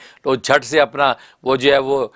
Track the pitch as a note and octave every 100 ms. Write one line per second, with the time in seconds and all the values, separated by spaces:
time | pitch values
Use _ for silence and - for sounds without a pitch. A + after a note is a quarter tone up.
0 | - _ C#3 C3 - C#3+ A#2 D3+ C#3+ C#3
1 | C#3 A#2 - _ C3 C3 C#3 C#3 C3+ C#3
2 | A2